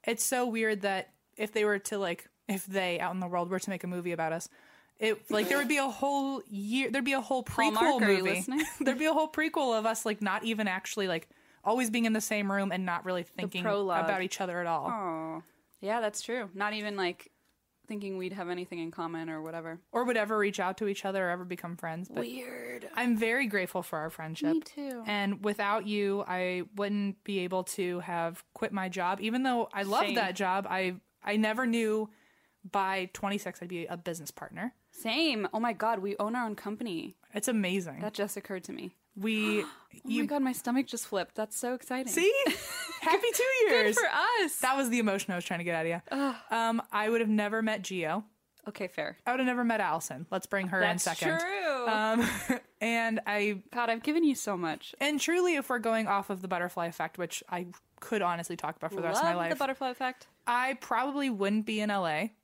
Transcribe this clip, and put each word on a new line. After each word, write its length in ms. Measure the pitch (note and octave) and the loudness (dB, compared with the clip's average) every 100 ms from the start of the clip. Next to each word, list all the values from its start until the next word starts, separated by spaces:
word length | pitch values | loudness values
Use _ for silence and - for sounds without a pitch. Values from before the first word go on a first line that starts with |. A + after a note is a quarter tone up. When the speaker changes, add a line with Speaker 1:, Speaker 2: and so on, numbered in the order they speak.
Speaker 1:
It's 200 | - A3+ | -2 -2
so 240 | - B3+ B3 | 0 2 0
weird 340 | A3+ A3 G#3 | 2 0 2
that 300 | G3+ F#3+ - _ _ - | 0 -2 -4 _ _ -6
if 140 | A3+ | -2
they 120 | A3 G#3 | 2 2
were 140 | G3+ | 2
to, 180 | - G#3 | 0 -2
like, 300 | F#3 F3 - _ - | -2 -4 -8 _ -4
if 180 | F#3+ F#3+ | -4 -2
they 340 | F#3+ F3+ E3+ | 0 0 0
out 140 | F3 | -2
in 60 | F#3 | -2
the 80 | F3+ | -2
world 220 | F3 F3 | -2 0
were 100 | F#3 | -2
to 100 | - | -2
make 140 | F#3 | -4
a 40 | F3+ | -4
movie 240 | F3+ F3 | -4 -4
about 220 | E3 D#3+ | -2 0
us, 160 | E3 - - - - _ _ | -2 -6 -16 -20 -20 _ _
it, 300 | G#3+ G#3+ - | 0 0 0
like, 160 | G#3+ F3+ | 0 2
there 100 | C#4 | 2
would 100 | C4+ | 2
be 80 | D4 | 2
a 100 | C4+ | 2
whole 540 | A3 C#4 C#4 C4+ C4+ - | 0 0 2 0 -2 -6
year, 420 | G3+ G3+ B3+ C4+ | -6 -2 0 0
there'd 140 | C4 C4 | 0 2
be 80 | |
a 80 | C4+ | 0
whole 220 | A3 C4 | 0 -2
prequel 320 | B3 - A3+ - | 0 2 2 6
Speaker 2:
Hallmark, 260 | E4+ C4+ | 4 6
are 80 | G#3+ | 6
you 60 | F#3+ | 6
Speaker 1:
movie. 120 | F#3 F3 | 4 0
Speaker 2:
listening? 300 | F#3 C#4 D#4 | 0 0 -2
Speaker 1:
<laughs> 80 | - | 0
There'd 180 | C#4 A#3+ | 0 2
be 60 | D#4 | 2
a 80 | |
whole 160 | D4+ D#4 | 4 2
prequel 460 | - D#4+ E4 C4 A3 | 2 0 2 2 2
of 80 | A3 | 2
us, 200 | A3 A3+ | 0 -2
like, 160 | G#3 | 0
not 220 | G3+ G3+ | 0 0
even 240 | A3+ A3 G#3 | 0 0 0
actually, 400 | F#3 - - F#3+ | 0 -4 -2 0
like, 220 | E3 - - _ _ | 0 -4 -20 _ _
always 260 | - A#3+ A#3 | 0 2 2
being 160 | A#3 A3+ | 2 2
in 80 | |
the 60 | A3 | 2
same 300 | - G#3+ G3+ | 0 0 0
room 200 | G3 G3 | 0 0
and 140 | F#3 F#3 | 0 -2
not 200 | E3+ F#3 | -2 -2
really 180 | F3+ | -2
Speaker 2:
The 60 | F3 | -4
Speaker 1:
thinking 340 | - F3+ F#3 | -6 -4 -2
Speaker 2:
prologue. 400 | G#3+ G3+ G3 F3 F3 | 0 2 2 2 2
Speaker 1:
about 160 | G3 | 0
each 180 | F3+ - | -2 -2
other 180 | F#3 F3 | -2 -2
at 80 | F3 | 0
all. 200 | D#3+ C3+ | 0 0
Speaker 2:
Aw. 540 | A3+ F#3+ D#3+ D#3+ D#3+ - _ _ _ | -2 -4 -4 -6 -8 -12 _ _ _
Yeah, 200 | F#3+ A3+ | -4 -2
that's 200 | G#3+ G#3+ | -2 -4
true. 280 | - B3 G3+ | -6 -4 -6
Not 200 | F#3+ G#3 | -2 -2
even, 240 | G#3+ G#3 G3+ | -2 -4 0
like, 340 | F3+ F3+ - _ _ _ _ _ - | -2 -2 -16 _ _ _ _ _ -10
thinking 300 | G#3 G3+ F#3+ | -8 -4 -4
we'd 160 | F#3 | -4
have 160 | G3 F3 | -6 -6
anything 300 | F3+ F3+ F3 | -6 -6 -8
in 120 | E3 | -8
common 380 | E3 E3 E3 E3 | -6 -6 -6 -6
or 120 | D#3+ | -8
whatever. 380 | D#3+ E3 D#3+ E3+ _ | -8 -8 -10 -12 _
Speaker 1:
Or 100 | A#3 | -2
would 140 | B3 A#3 | 2 2
ever 200 | G#3 G#3+ | 2 2
reach 220 | G3+ G3+ | 2 2
out 180 | F#3 F#3+ | -2 0
to 80 | G#3 | -2
each 180 | G3 G3 | -2 -2
other 220 | G3 F#3 | 0 0
or 20 | |
ever 140 | F3+ F3+ | -2 -4
become 300 | F3+ E3+ F3 | -8 -8 -8
friends. 320 | E3 D#3+ F#3 | -6 -6 -6
But 120 | - A#3+ | -6 -6
Speaker 2:
Weird. 600 | B3+ B3 B3 A#3+ B3 - | -6 -10 -10 -10 -10 -6
Speaker 1:
I'm 220 | - B3 A3 | 0 2 4
very 320 | A3+ B3 B3+ | 4 4 2
grateful 340 | G3+ F3+ F#3 | 0 0 -4
for 180 | E3+ D#3+ | -4 -4
our 100 | D#3+ | -4
friendship. 440 | - D#3+ D#3+ D4+ | -6 -8 -2 2
Speaker 2:
Me 80 | D#4+ | 2
too. 420 | - - C#4 B3 A3 | 0 -10 -8 -6 -2
Speaker 1:
And 360 | G#3 G3+ G3 G#3 | 0 2 0 -2
without 420 | G#3 G3+ G#3+ G#3 | 0 2 0 0
you, 360 | G#3 G3+ G3+ - | 0 2 0 -2
I 360 | F3+ F3+ F3+ - G3+ | -2 0 -2 -6 -4
wouldn't 480 | G3+ G#3 G3+ F#3+ | -2 0 -2 -4
be 160 | - G3 | -4 -2
able 240 | F3+ F#3 | 0 -2
to 360 | F#3 - F3+ F3 | -2 -2 -2 -2
have 420 | E3+ E3+ E3+ F3 - | -2 -2 -2 -4 -18
quit 200 | - A3 | -6 -4
my 160 | G3+ F#3 | -2 -4
job. 300 | F#3 F3 G3 | 0 0 0
Even 220 | G#3+ B3 | -2 0
though 260 | C4 A#3+ A3 | 0 0 0
I 100 | G3+ | -2
loved 240 | G3 G#3 - | 0 0 2
Speaker 2:
Same. 80 | - | 2
Speaker 1:
that 200 | G3 F#3+ | 0 0
job, 320 | F#3 F#3+ G3+ | 0 0 0
I, 260 | F#3 F#3 F3+ _ _ | -2 -2 -4 _ _
I 140 | - G#3 | 0 2
never 280 | G#3+ A3 B3+ | 2 2 2
knew 440 | A#3 A3 G#3+ G#3+ - _ _ _ _ F#3 | 2 2 0 -2 -8 _ _ _ _ -4
by 400 | G3+ F#3+ F#3+ F#3 | 0 0 0 -4
twenty-six 460 | - G3+ G3+ F#3 - | -4 -2 -2 -4 -10
I'd 80 | F3 | -8
be 160 | F3 E3+ | -8 -6
a 120 | F3 | -6
business 340 | F3 E3 D3 | -6 -8 -10
partner. 420 | - - E3+ A3+ _ _ | -12 -12 -8 -8 _ _
Speaker 2:
Same. 560 | - A3+ B3+ E4 A3+ F#3+ | -10 -4 0 0 0 -2
Oh 60 | A3 | 0
my 140 | A#3 | -2
God, 260 | G3 G#3+ A3 | 0 0 0
we 160 | G3 - | -2 -2
own 160 | G#3 B3 | -2 -2
our 100 | A3+ | -4
own 100 | G#3 | -6
company. 600 | G3+ G#3+ A#3+ E3 E3+ - _ | -8 -6 -6 -6 -8 -14 _
Speaker 1:
It's 140 | G#3+ C4 | -4 0
amazing. 540 | A3+ F#3+ F#3+ E3+ C#3+ | 2 2 0 -2 -6
Speaker 2:
That 120 | G#3 | -6
just 220 | G#3 G3+ G3+ | -4 -4 -6
occurred 280 | - F#3+ - | -8 -10 -8
to 80 | |
me. 220 | - F3+ _ _ G3 | -10 -12 _ _ -4
Speaker 1:
We, 480 | G#3+ A3 G#3+ G#3+ | 0 2 2 2
Speaker 2:
<gasps> 0 | |
Oh 20 | - - - - C4 | -2 -10 -20 -16 -2
Speaker 1:
you 180 | A3+ | 0
Speaker 2:
my 40 | - | 0
God, 140 | D4 | 2
my 80 | C4 | 0
stomach 340 | B3 - B3+ C4+ | -2 0 0 0
just 200 | A#3 - | -6 -2
flipped. 280 | G3 F3+ - | -2 -2 -4
That's 220 | G#3+ - | -6 -4
so 160 | A#3+ | -4
exciting. 380 | B3 - B3+ B3+ | -4 -4 -6 -2
Speaker 1:
See? 220 | D#4+ F#4+ C5+ | 4 4 4
Speaker 2:
<laughs> 640 | C5 F4+ - - - - | 2 0 -6 -8 -8 -2
Speaker 1:
Happy 260 | D#4+ F#4+ A#4+ | 4 4 4
two 100 | G#4+ B4+ C5 G#4+ | 2 2 6 6
Speaker 2:
Good 180 | A#3+ G#3+ | 8 6
Speaker 1:
years. 120 | A3 | 4
Speaker 2:
for 80 | - | 4
us. 500 | C#4+ G4 A#4+ E4+ - | 4 4 4 2 2
Speaker 1:
That 160 | B3+ C#4 | 2 2
was 140 | B3+ | 4
the 100 | A#3+ | 4
emotion 320 | G#3+ G3 G3 | 4 2 0
I 40 | F3 | -4
was 100 | - | -2
trying 140 | E3+ | -2
to 20 | |
get 100 | F3 E3 | 0 0
out 100 | E3 | 0
of 40 | |
you. 120 | E3+ - | -2 -2
Speaker 2:
Ugh. 240 | C4+ C#4 A#3 - | 0 0 -2 -2
Speaker 1:
Um, 300 | A3+ A3+ A3+ - | 0 2 0 -2
I 180 | G#3 G#3+ | -2 2
would 120 | A#3 | 2
have 80 | A3 | 4
never 320 | G#3+ G#3 A3 | 4 2 0
met 200 | A3 G#3+ | 0 -2
Gio. 420 | F#3 F#3 D#3 F#3 G#3+ _ _ _ - | -4 -2 0 -2 -4 _ _ _ -14
Speaker 2:
Okay, 200 | - F#3 | -8 -6
fair. 300 | - D3+ - - | -4 -6 -4 -2
Speaker 1:
I 60 | |
would 80 | B3+ | 2
have 80 | B3+ | 2
never 160 | B3 | 2
met 160 | A#3 A3 | 2 2
Allison. 460 | F3+ D#3+ - C#3+ E3+ | 2 0 -4 -10 -4
Let's 160 | F#3+ - | -4 -2
bring 200 | G3 F#3+ | -2 0
her 120 | F#3 | 2
in 160 | F3+ F3 | 4 2
Speaker 2:
That's 60 | F3+ | 0
Speaker 1:
second. 340 | D#3+ E3+ E4 | 0 0 0
Speaker 2:
true. 480 | F4 G4+ E4+ C4 A#3+ | -2 -2 -2 0 2
Speaker 1:
Um, 400 | G#3+ A3 A3+ A3+ G3+ - | 2 4 4 2 -2 -2
<laughs> 280 | B3 - _ | -2 -4 _
and 400 | A3+ A#3 A3+ A3 - | 0 2 2 0 0
I 360 | G#3 G#3 G3 - | 2 2 0 -4
Speaker 2:
God, 160 | A#3+ A#3 | -2 0
I've 140 | A3+ | 0
given 200 | D4 D#4 D#4+ | 2 4 4
you 100 | B3+ | 2
so 220 | - F#3 | -2 -2
much. 360 | E3 D3+ - - | -2 -4 -10 -2
Speaker 1:
And 200 | C#4 D4+ | 0 2
truly, 360 | - F4 F4+ D4+ | 2 4 4 2
if 140 | - | 0
we're 100 | B3 | 0
going 280 | A3+ A3+ G#3+ | 2 2 2
off 220 | G3+ G3 | 0 0
of 120 | F#3+ | -6
the 60 | F#3 | -2
butterfly 380 | F3+ F3+ F3+ E3+ | -2 -2 -2 -4
effect, 300 | - E3 - | -4 -6 -4
which 240 | E3+ - - | -6 -6 -6
I 180 | F3+ F3 - _ - | -6 -6 -12 _ -18
could 200 | - G#3+ | -4 0
honestly 360 | F3 E3+ E3 E3+ | 2 0 -4 -4
talk 180 | D3 D#3+ | -6 -4
about 160 | D#3+ | -6
for 60 | G3 | -2
the 60 | E3 | 0
rest 120 | G#3 | 2
of 40 | |
my 100 | G#3+ | 2
Speaker 2:
Love 120 | F3 E3 | 2 0
the 40 | |
Speaker 1:
life, 80 | C4 | 0
Speaker 2:
butterfly 300 | C4+ C4 C4 | -2 -2 -4
effect. 380 | B3 B3+ B3+ - _ - | -2 -4 -6 -20 _ 0
Speaker 1:
I 320 | A#3+ C4 C4 | 2 2 -2
probably 480 | - A#3 C4+ C#4+ C4+ | 2 2 4 2 0
wouldn't 360 | G#3 G3 G#3+ G#3+ | 2 4 4 2
be 140 | G#3+ | 0
in 100 | G#3+ | 2
L 160 | G3+ E3+ | 2 2
A. 260 | D3+ G#3+ _ | 2 0 _